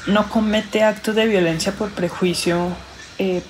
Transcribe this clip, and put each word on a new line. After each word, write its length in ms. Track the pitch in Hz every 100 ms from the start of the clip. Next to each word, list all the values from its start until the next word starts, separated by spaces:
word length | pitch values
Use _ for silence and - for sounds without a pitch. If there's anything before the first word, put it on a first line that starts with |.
| -
no 240 | 208 208
comete 540 | 233 220 214 208 220
actos 320 | 214 208 - 214
de 100 | 226
violencia 460 | 196 170 160 190
por 180 | 190 208
prejuicio, 800 | - 175 - 185 170 175 175 175 175 - - - -
eh, 240 | 190 180 -